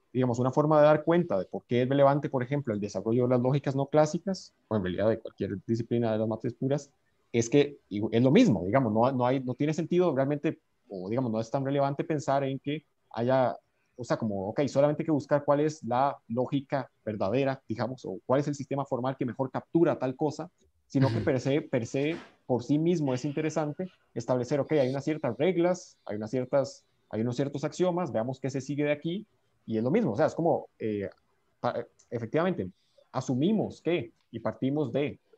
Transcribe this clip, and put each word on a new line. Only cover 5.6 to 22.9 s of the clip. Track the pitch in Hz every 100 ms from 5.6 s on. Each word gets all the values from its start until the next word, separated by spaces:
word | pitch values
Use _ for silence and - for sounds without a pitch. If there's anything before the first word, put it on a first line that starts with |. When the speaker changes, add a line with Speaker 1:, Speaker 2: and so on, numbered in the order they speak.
| -
Speaker 1:
disciplina | 113 117 120 117
de | 110
las | 110
mates | 110 123
puras, | 117 131 147 - _ _ _ _
es | 120 117
que | 143 143 - _
y, | 101 107 113
es |
lo | 127
mismo, | 160 247 98
digamos, | 90 123 123
no, | 107 120
no | 131 123
hay, | 135
no | 127
tiene | 123 147
sentido | 156 160 175 180
realmente, | 135 135 147 - 269 _ _ -
o | 98 90
digamos, | 117 127
no | 110
es | 113
tan | 139
relevante | 135 143 139 139
pensar | 165 151 135 139
en | 135 135
que | - 151 - _ _
haya, | - 120 131 123 - _ _ _ -
o |
sea, | 120 156
como, | 113 98 95
ok, | 110 143
solamente | - 147 151
hay | 160
que |
buscar | 151 - 147
cuál | 147 143
es | 151 151
la | 117 120 139 127 -
lógica | 113 123 143 135 143 151 _
verdadera, | - 107 98 120 135 131 -
digamos, | 110 120 127 -
o | 95
cuál | - 135
es | 143
el |
sistema | 147 127 139 135
formal | 127 127 135
que | 131
mejor | 107 131
captura | 127 - 170 165 123
tal | 131 127
cosa, | 151 - 160 _ _ _ _
sino | 139 131
que | 113
Speaker 2:
Ujú. |
Speaker 1:
per | 104 131
se, | 139 143
per | 147 131 113
se, | 139 143 165 - _ -
por | 123
sí | 120 147
mismo | 165